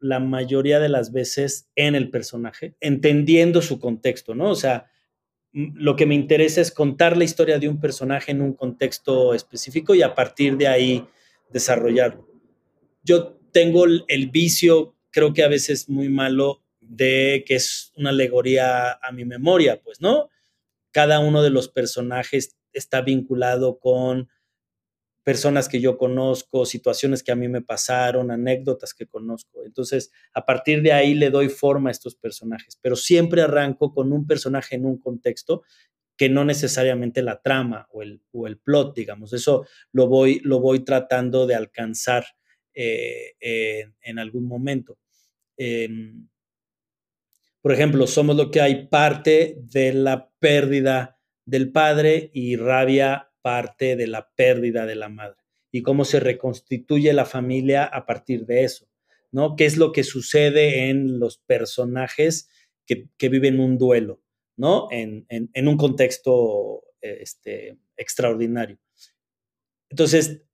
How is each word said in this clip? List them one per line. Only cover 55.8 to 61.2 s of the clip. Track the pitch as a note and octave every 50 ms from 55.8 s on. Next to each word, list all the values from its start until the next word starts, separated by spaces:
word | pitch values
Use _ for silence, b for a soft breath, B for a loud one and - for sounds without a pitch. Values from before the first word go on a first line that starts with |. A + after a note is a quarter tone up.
cómo | A#2+ C3+ C#3 C#3+ C#3
se | C#3 D3+ C#3+
reconstituye | B2+ B2+ A#2+ - - B2+ A#2+ - - - C3 A#2+ - - D3+ D3 D3 D3+
la | D3 C#3 B2+
familia | - - C3 B2 B2+ B2+ C3 C3 C3+ C#3 C#3 D3
a | D3+ - C3 -
partir | - A2+ - - - B2+ A2+ A2
de | A2+ A#2+ B2 C3
eso, | B2 - - _ _ _ _ _ _ _ _ _ _
¿no? | - C3+ D3 D#3 D#3
¿Qué | D3+ D#3
es | D3+ D3+
lo | D#3+ D#3+ D3+
que | D#3 D3
sucede | C3+ - - C3 A#2+ - - D3+ D3 D3 C#3+ D3+ D3+ D3 C3+ C3 C3 C3+
en | C3+ C#3 C3+ C3 B2+ B2